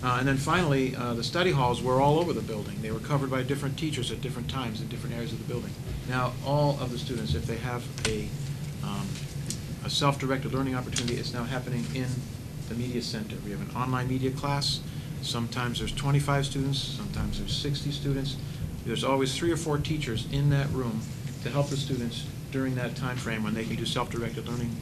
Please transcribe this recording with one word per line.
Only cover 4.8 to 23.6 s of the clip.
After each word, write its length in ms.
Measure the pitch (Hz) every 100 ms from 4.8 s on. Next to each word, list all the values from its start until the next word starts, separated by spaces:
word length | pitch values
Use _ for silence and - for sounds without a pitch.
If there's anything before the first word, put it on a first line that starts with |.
in 60 | -
different 300 | - - 117
areas 160 | 113
of 60 | 113
the 100 | -
building. 200 | 120 - - - - -
Now, 240 | 127 123 - 131
all 320 | 147 147 139
of 120 | 123
the 60 | 117
students, 360 | - 117 107
if 100 | -
they 120 | - 113
have 280 | 123 120 - - -
a, 220 | 107 104 - - - - -
um, 240 | 101 101 196 - - - - - - -
a 60 | 127
self-directed 640 | - 143 135 131 131 -
learning 220 | 127 135 127
opportunity, 400 | 123 - 120 120
it's 160 | -
now 80 | 120
happening 420 | 120 131 123 120 117 131
in 100 | 127 127 - - - - -
the 80 | 117
media 260 | 123 123
center. 320 | 113 110 107 101
We 60 | 104
have 100 | 98
an 140 | 101 117
online 300 | 127 127 123
media 240 | 131 131
class. 480 | 131 143 143 139 - - - - -
Sometimes 600 | - 120 113 131 120 117
there's 100 | 110
twenty-five 560 | - 139 143 143 139 139
students, 320 | 139 139 135
sometimes 600 | - - 104 - 107 104
there's 140 | 104
sixty 360 | - 147 139 147
students. 460 | - 143 135 135 - - - - - -
There's 160 | 110
always 340 | 123 135 131 -
three 140 | 170
or 60 | 160
four 200 | - 147
teachers 520 | 143 151 127 113 -
in 160 | 143 143
that 200 | 139 139
room 300 | 131 120 110 - - - -
to 80 | 123
help 200 | 143 139
the 60 | 139
students 480 | - 127 120 - - - -
during 240 | 135 131 127
that 180 | 120
time 220 | - 131 120
frame 260 | 117 110
when 100 | 107
they 120 | 113